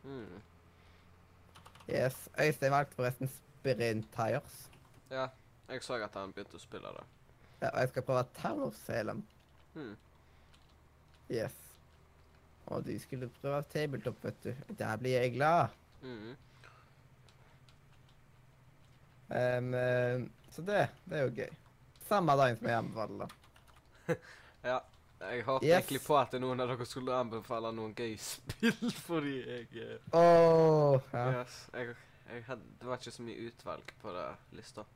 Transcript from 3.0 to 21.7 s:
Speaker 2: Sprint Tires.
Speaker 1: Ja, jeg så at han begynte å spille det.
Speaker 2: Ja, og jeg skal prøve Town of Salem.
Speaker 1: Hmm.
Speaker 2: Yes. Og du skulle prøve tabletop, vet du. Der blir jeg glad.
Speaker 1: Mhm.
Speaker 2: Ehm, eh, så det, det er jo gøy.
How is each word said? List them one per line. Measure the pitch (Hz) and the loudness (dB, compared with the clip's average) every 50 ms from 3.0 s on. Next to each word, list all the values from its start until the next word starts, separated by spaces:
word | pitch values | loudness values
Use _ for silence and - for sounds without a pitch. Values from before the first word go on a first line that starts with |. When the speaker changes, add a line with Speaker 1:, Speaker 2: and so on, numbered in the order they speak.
| 123 123 127 - 135 | -2 -2 -2 -4 -6
Speaker 2:
Sprint | 135 - - - - - - - 135 123 110 117 117 110 110 110 - - | -8 -8 -10 -20 -20 -20 -6 0 0 0 2 2 0 0 -2 -4 -6 -4
Tires. | - 113 110 113 143 - - - - - - - - - - - - - - | -2 0 0 0 -2 -4 -8 -20 -20 -20 -20 -20 -20 -20 -20 -20 -20 -16 -10
Speaker 1:
Ja, | 131 131 131 131 - - - - - - - | -6 -6 -6 -6 -8 -16 -20 -20 -20 -20 -14
jeg | - 123 127 - | -10 -10 -10 -6
så | - 131 120 107 | -4 -4 -4 -4
at | 101 - | -6 -6
han | 101 98 95 | -8 -8 -8
begynte | 92 - 101 - - | -8 -12 -12 -12 -14
å | 85 | -18
spille | - - - 95 - 50 50 | -16 -12 -14 -12 -12 -10 -12
det. | - - - - - - - - - - - - - | -14 -16 -18 -20 -20 -20 -20 -20 -20 -20 -20 -10 -6
Speaker 2:
Ja, | - - | -6 -4
og | - - | 0 0
jeg | 123 131 | -2 0
skal | - 135 123 | -2 -6 -2
prøve | - 131 127 123 - - | 0 0 0 0 -2 -6
Town | - - 185 262 302 269 | -8 -6 -4 -4 -2 -4
of | - 208 | -6 -6
Salem. | - - - 117 117 107 107 104 110 208 - - - - _ - - - _ - | -10 -10 -6 -4 -4 -4 -4 -6 -8 -10 -12 -18 -20 -20 _ -20 -20 -20 _ -16
Speaker 1:
Hmm. | 160 147 110 101 - - - - - - - - - - - - - - - - - - - _ - - - - - - - | -12 -12 -12 -14 -16 -20 -20 -20 -20 -20 -20 -20 -20 -20 -20 -20 -20 -20 -20 -20 -20 -20 -20 _ -20 -20 -20 -20 -20 -10 -6
Speaker 2:
Yes. | 139 113 107 131 - - - - - - - - - - - _ _ - - _ - - - - - - - | -4 -4 -4 -4 -6 -12 -20 -20 -20 -20 -20 -20 -20 -20 -20 _ _ -20 -20 _ -20 -20 -20 -20 -20 -20 -12
Og | - - 139 - | -8 -8 -6 -6
du | - - - | -6 -8 -10
skulle | - - - 127 127 123 | -8 -10 -10 -10 -10 -10
prøve | - - - 139 139 143 151 - | -12 -8 -6 -4 -4 -4 -6 -6
tabletop, | - 156 151 151 135 117 - 120 107 - - | -6 -6 -4 -4 -4 -6 -6 -6 -8 -6 -8
vet | 110 - - - | -10 -10 -8 -8
du. | 110 120 135 - - 202 | -10 -8 -8 -10 -14 -8
Der | - 107 110 110 | -6 -4 -4 -4
blir | 110 123 127 127 123 | -2 -2 0 2 2
jeg | 123 127 120 | 2 0 0
glad. | 123 139 156 170 175 135 - - - - _ - - | 2 4 4 6 4 4 2 -2 -12 -20 _ -20 -16
Speaker 1:
Mhm. | - 131 123 110 104 113 135 - - - - - - - - - - - - - - - - - - - - - - - - - - - - - - - - - - - - - - - - - - - - - - - - - - - - - - - - - - - | -14 -12 -12 -10 -12 -14 -14 -16 -20 -20 -20 -20 -20 -20 -20 -20 -20 -20 -20 -20 -20 -20 -20 -20 -20 -20 -20 -20 -20 -20 -20 -20 -20 -20 -20 -20 -20 -20 -20 -20 -20 -20 -20 -20 -20 -20 -20 -20 -20 -20 -20 -20 -20 -20 -20 -20 -20 -20 -20 -20 -20 -20 -20 -20 -12 -4
Speaker 2:
Ehm, | - 123 123 123 123 123 123 127 127 | 0 2 2 2 2 0 0 0 0
eh, | 123 127 127 123 123 123 123 123 127 120 110 - - - - | 0 2 2 4 4 2 2 0 0 -4 -6 -10 -18 -20 -16
så | - - | -12 -8
det, | 160 196 208 196 139 - - - - | -4 0 2 2 2 2 -2 -12 -12
det | - 170 | -6 -2
er | 156 143 | 0 0
jo | - 123 | 0 0
gøy. | - - - - - - - | -4 -8 -8 -10 -18 -20 -20